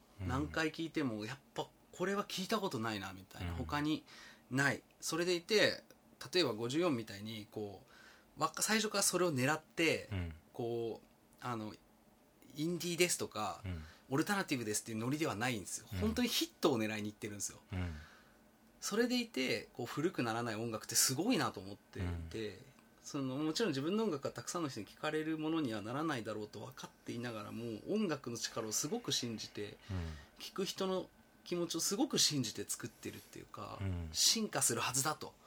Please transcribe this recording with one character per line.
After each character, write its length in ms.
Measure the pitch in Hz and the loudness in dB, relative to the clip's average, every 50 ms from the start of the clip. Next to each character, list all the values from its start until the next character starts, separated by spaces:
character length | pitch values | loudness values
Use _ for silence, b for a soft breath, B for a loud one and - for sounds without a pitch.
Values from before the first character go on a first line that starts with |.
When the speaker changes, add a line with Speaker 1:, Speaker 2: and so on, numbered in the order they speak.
| - - - - | -20 -18 -10 -6
Speaker 1:
う 40 | 92 | -4
ん。 20 | |
Speaker 2:
何 180 | 90 123 139 151 | -2 0 0 0
回 260 | 143 - 165 160 156 | 0 0 0 0 0
聴 120 | - - 165 | 0 -2 -4
い 60 | 156 | -2
て 120 | - 165 143 | 0 0 0
も、 220 | 123 107 104 107 | 0 0 -2 -4
や 80 | 110 135 | -6 -8
っ 40 | - - - - | -10 -12 -10 -6
ぱ 100 | 156 147 - - - - - - | -6 -6 -6 -8 -20 -20 -12 -6
こ 120 | - 180 | -2 -2
れ 80 | 196 202 | 0 0
は 120 | 202 196 | 0 -2
聴 180 | - - 185 190 | -2 -4 -4 -2
い 40 | |
た 120 | - 226 202 | 0 0 0
こ 100 | 196 180 | 0 0
と 80 | 135 | 0
な 160 | 113 113 113 107 | 0 0 0 -2
い 60 | 98 | -2
な、 120 | 95 95 | -4 -6
み 120 | 92 92 95 | -8 -10 -14
た 160 | - - - | -14 -10 -6
い 40 | 90 | -4
な。 60 | 87 | -4
Speaker 1:
う 40 | 85 | -2
ん。 20 | |
Speaker 2:
他 260 | 80 80 80 147 147 | -4 -4 -2 0 0
に 220 | 151 151 156 - - B B B B B B B B B | 2 2 0 0 -2 B B B B B B B B B
な 200 | 123 135 143 135 | 2 4 4 4
い。 120 | 113 - - - - - | 4 0 -4 -14 -14 -8
そ 180 | - - 165 | -4 -2 0
れ 80 | 165 175 | 0 2
で 100 | 185 208 | 2 2
い 60 | 170 | 2
て、 420 | - - 220 202 156 107 90 - - - - - - - - - - - | 2 4 6 6 6 6 4 0 -8 -16 -20 -20 -20 -20 -16 -14 -6 0
例 100 | - 180 | 4 4
え 20 | 160 | 4
ば 100 | 123 107 | 4 2
五 160 | 107 117 120 | 0 0 0
十 100 | 135 165 | 2 4
四 160 | 180 175 135 | 4 4 2
み 100 | 117 110 | 2 -2
た 120 | - 101 | -4 -8
い 60 | 101 107 | -8 -8
に、 240 | 110 113 107 101 - | -8 -8 -8 -10 -8
こ 300 | - 110 104 101 95 - - B B B B B B B B B - | -8 -6 -6 -6 -8 -12 -16 B B B B B B B B B -4
う、 40 | - | -2
わ-、 100 | 156 - - - | 0 0 0 0
最 180 | - 202 220 | 2 4 4
初 120 | 220 214 214 | 4 4 2
か 100 | - 202 | 2 2
ら 40 | 196 | 4
そ 140 | - 185 | 4 4
れ 80 | 175 180 | 4 4
を 80 | 175 147 | 4 4
狙 200 | 123 127 143 156 | 4 4 4 2
っ 60 | 151 | 0
て、 500 | - - - - 165 156 120 104 - - | -2 -6 0 4 4 4 4 2 0 -2
Speaker 1:
う 40 | 101 | -2
ん。 180 | 92 87 82 80 - - - - | -2 -2 -4 -6 -12 -16 -12 -6
Speaker 2:
こ 480 | - 120 117 117 117 117 113 104 - - | -4 -2 0 0 0 0 -2 -4 -6 -10
う、 420 | - - - - - - - - | -20 -20 -20 -20 -20 -16 -8 -6
あ 100 | 123 120 | -4 -4
の、 180 | 110 107 104 - - - - - - - - - _ - - - - - - - | -4 -4 -6 -10 -12 -18 -20 -20 -20 -20 -20 -20 _ -20 -20 -20 -20 -20 -12 -6
イ 100 | 147 156 | -4 -2
ン 120 | 170 180 | 0 0
デ 120 | 165 170 175 | -2 -2 0
ィ 40 | 170 | 4
ー 20 | |
で 120 | 156 180 170 | 4 4 4
す 80 | - | 4
と 100 | - 107 | 0 -2
か、 340 | - - 107 107 95 87 - - | -4 -2 -2 -2 -2 -4 -4 -6
Speaker 1:
う 20 | |
ん。 160 | 92 87 80 78 B B B B - | -6 -6 -6 -8 B B B B 0
Speaker 2:
オ 60 | 131 | 2
ル 80 | 147 156 | 2 4
タ 100 | - 202 | 4 2
ナ 80 | 196 180 | 2 2
テ 120 | - 147 | 0 0
ィ 20 | |
ブ 80 | 123 113 | 0 0
で 80 | 107 104 | 0 -2
す 100 | - - | -2 -2
っ 20 | |
て 60 | 113 | -2
い 40 | 113 | -2
う 20 | 110 | -2
ノ 100 | 117 127 | 0 0
リ 80 | 147 | 0
で 80 | 151 160 | 2 0
は 100 | 135 101 | 0 0
な 140 | 101 120 127 | 2 2 0
い 80 | 123 | 0
ん 40 | 101 | 0
で 60 | 85 | -4
す 120 | - - - | -6 -8 -10
よ。 80 | - - 104 | -8 -6 -2
Speaker 1:
う 20 | |
ん。 40 | 92 | 0
Speaker 2:
本 140 | 143 220 220 | 2 2 2
当 60 | 247 | 2
に 60 | 247 | 2
ヒ 180 | 240 - - 330 | 2 2 2 0
ッ 40 | - - - | 0 -2 2
ト 100 | - 160 | 4 4
を 60 | 131 | 4
狙 220 | 110 110 107 110 104 | 4 2 2 0 -2
い 20 | |
に 80 | 104 107 | -4 -6
行 60 | 104 | -6
っ 20 | |
て 100 | - - | -6 -8
る 60 | 104 101 | -8 -6
ん 20 | |
で 40 | 98 | -4
す 100 | - - | -6 -6
よ。 60 | - 104 - - 95 | -8 -10 -10 -6 -4
Speaker 1:
う 20 | |
ん。 200 | 92 90 85 78 73 78 B B B B B B B B - - - - - - - | -2 -2 -2 -4 -8 -12 B B B B B B B B -20 -20 -20 -20 -20 -14 -8
Speaker 2:
そ 180 | - - 202 | -6 0 2
れ 100 | 226 247 | 2 4
で 140 | 233 247 247 | 4 4 0
い 60 | 240 | 0
て、 420 | - - - 127 131 120 104 - - - | 0 -2 -2 0 2 0 0 -2 -6 -8
こ 100 | - 120 | -8 -6
う、 20 | |
古 260 | - - 143 151 190 | -4 -2 0 0 0
く 120 | - - 123 | 2 2 0
な 100 | 113 110 | 0 2
ら 80 | 117 120 | 0 0
な 100 | 117 104 | 0 0
い 20 | |
音 160 | 107 117 117 | -2 -2 -2
楽 140 | 110 107 - | -4 -4 -4
っ 20 | |
て 80 | - 117 | 0 4
す 180 | - - - 131 | 4 4 4 4
ご 180 | 147 185 254 | 2 2 2
い 60 | 247 | 4
な 140 | 165 127 107 | 4 2 0
と 80 | - 101 | -2 -4
思 140 | 95 98 104 | -8 -10 -10
っ 20 | |
て 240 | - - - - 101 | -12 -14 -12 -6 -4
い 20 | 92 87 87 82 82 82 | -4 -2 -4 -4 -6 -6
て、 160 | - 113 107 | -6 -6 -6
Speaker 1:
う 40 | 101 | -6
ん。 40 | - - - - - - - - - - - | -8 -12 -18 -20 -20 -20 -20 -20 -20 -18 -12
Speaker 2:
そ 140 | - - 143 | -8 -4 -4
の、 160 | 135 131 131 | -2 -2 -2
も 180 | 147 156 156 156 | 0 0 0 2
ち 80 | - | 2
ろ 80 | 233 185 | 2 2
ん 20 | |
自 100 | 135 135 | 2 0
分 140 | 139 165 202 | 0 0 2
の 100 | 220 226 | 2 2
音 60 | 202 | 2
楽 120 | 156 139 - | 0 0 -2
が 80 | - | -4
た 100 | - 135 | -4 -6
く 80 | - - | -6 -4
さ 80 | - | -2
ん 60 | 175 160 | -2 -2
の 60 | 135 | -2
人 100 | - 113 | -4 -6
に 60 | 95 | -8
聴 80 | - - - | -10 -8 -6
か 120 | - 151 | -4 -2
れ 120 | 151 156 156 | 0 0 0
る 140 | 160 160 | 0 -2
も 120 | 156 151 156 | -2 0 0
の 100 | 165 160 | 2 2
に 120 | 147 117 110 | 2 0 0
は 80 | 104 | -2
な 120 | 98 113 123 | -4 -2 -2
ら 100 | 143 160 | -2 0
な 140 | 160 139 | 0 0
い 60 | 117 104 | -2 -2
だ 100 | 110 107 | -2 -4
ろ 100 | 107 104 | -4 -4
う 40 | |
と 120 | - - 107 | -6 -8 -10
分 140 | 117 123 - | -10 -10 -10
か 140 | - - | -12 -12
っ 20 | - - - - | -14 -14 -12 -8
て 60 | - | -6
い 80 | 117 120 | -6 -4
な 120 | 120 123 | -4 -4
が 120 | 113 107 104 | -6 -6 -8
ら 80 | 107 | -6
も、 120 | 107 110 117 117 107 - - - | -6 -6 -4 -4 -6 -6 -2 0
音 180 | 190 220 214 | 0 2 2
楽 240 | 170 147 135 - 123 | 2 0 -2 -4 -6
の 60 | 117 | -6
力 300 | 113 - - - 120 110 | -4 -4 -4 -2 -2 -2
を 40 | 110 | 0
す 160 | 107 - - | 0 0 0
ご 120 | 147 214 240 | 0 -2 -2
く 120 | - - | -2 0
信 260 | - - 123 117 110 | 0 0 0 -2 -4
じ 120 | 104 - - | -4 -6 -8
て、 280 | - 110 104 104 - - B B | -8 -8 -8 -8 -8 -12 B B
Speaker 1:
う 40 | 95 | -4
ん。 40 | 90 85 80 78 73 B B B - | -2 -2 -4 -6 -8 B B B -14
Speaker 2:
聴 140 | - - - | -14 -8 -4
く 120 | - 196 | -4 -4
人 220 | - - - 190 | -2 -2 -2 0
の 180 | 190 185 185 - - - - - - - - - | 0 0 -2 -2 -6 -12 -20 -20 -20 -20 -14 -6
気 120 | - 175 | -4 -2
持 120 | 175 170 | 0 0
ち 80 | 165 - | 0 0
を 40 | 165 | 0
す 160 | - - 202 | 0 2 2
ご 120 | 202 294 | 2 2
く 100 | 262 233 | 4 6
信 240 | 165 - - 147 139 | 6 6 6 4 2
じ 140 | 123 - - | 0 0 -2
て 80 | 101 101 | -6 -6
作 200 | - - - - | -6 -6 -6 -6
っ 20 | 107 | -10
て 220 | - - - 101 | -10 -8 -10 -8
る 60 | 101 | -8
っ 20 | 101 | -10
て 180 | - - - | -14 -14 -16
い 60 | - - | -16 -16
う 20 | |
か、 320 | - - 113 104 104 - - | -14 -12 -12 -10 -8 -6 -4
Speaker 1:
う 20 | 98 | -2
ん。 260 | 98 90 87 82 80 80 | -2 -2 -2 -4 -2 2
Speaker 2:
進 340 | - - - - 226 214 | 4 6 6 6 4 2
化 140 | - - 139 | 0 0 2
す 120 | 113 - 117 | 4 4 4
る 80 | 117 | 2
は 120 | - - 123 | 0 0 0
ず 100 | 135 135 | 2 2
だ 120 | 156 147 | 0 0
と。 180 | - - - - - B | -2 -6 -12 -12 -16 B